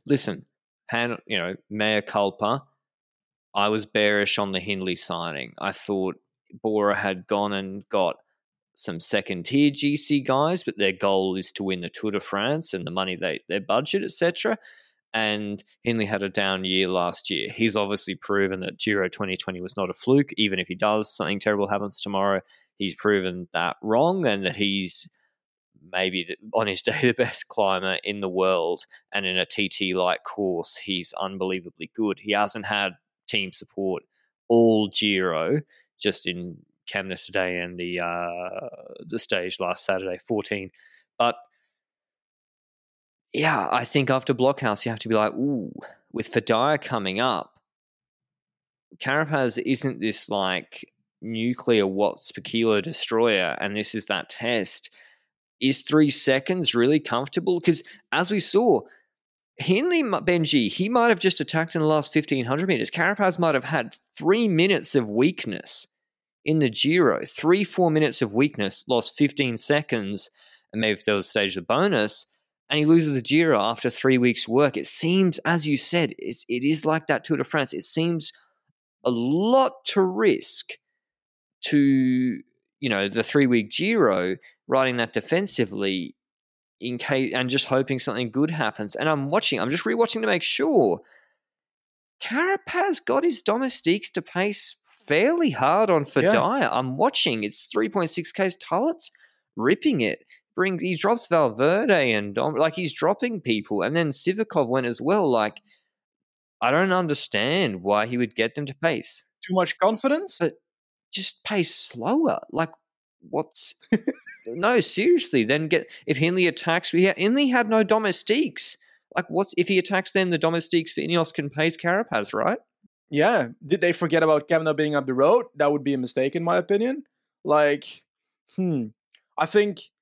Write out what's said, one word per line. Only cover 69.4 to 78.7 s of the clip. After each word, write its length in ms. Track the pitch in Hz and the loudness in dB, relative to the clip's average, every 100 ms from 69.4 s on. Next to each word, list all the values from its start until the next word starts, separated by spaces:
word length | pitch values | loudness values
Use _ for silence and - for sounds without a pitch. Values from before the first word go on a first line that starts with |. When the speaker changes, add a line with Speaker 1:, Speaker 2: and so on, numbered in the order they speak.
| 131 113 | -2 -2
Speaker 1:
seconds, 720 | - 147 147 117 98 101 - _ _ _ _ | 0 0 0 -2 -2 -6 -8 _ _ _ _
and 80 | 107 | -2
maybe 120 | 110 | 0
if 120 | 98 | 0
there 120 | - 101 | 0 0
was 100 | - | 0
a 40 | |
stage 260 | 110 98 92 | -2 -2 -2
of 60 | |
the 40 | 85 | -2
bonus, 600 | 127 202 135 104 - - _ _ _ - | 0 2 2 0 -2 -10 _ _ _ -4
and 80 | 151 | 2
he 80 | 151 | 6
loses 280 | 165 156 | 6 4
the 60 | 135 | 0
Giro 400 | 113 151 165 113 | 2 2 4 4
after 300 | 104 117 123 | 2 0 -4
three 260 | - 135 127 | 0 4 4
weeks' 320 | 123 110 - | 4 2 2
work. 280 | 123 143 104 | 4 4 2
It 100 | - | -2
seems, 520 | - 160 185 185 - | 0 2 4 2 0
as 220 | 156 170 151 | 0 0 0
you 100 | 139 | 0
said, 380 | - 175 143 - | 0 0 0 -4
it's, 300 | - 117 - | -10 -10 -6
it 140 | 120 | -2
is 240 | 139 156 156 | 0 0 0
like 220 | 156 156 | 0 0
that 160 | 131 | -2
Tour 120 | - 139 | 0 -2
de 80 | |
France. 300 | 135 156 131 | 0 -2 -2
It 80 | 73 | -4
seems 500 | - 160 170 165 - - _ _ _ | -4 -2 0 -2 -4 -10 _ _ _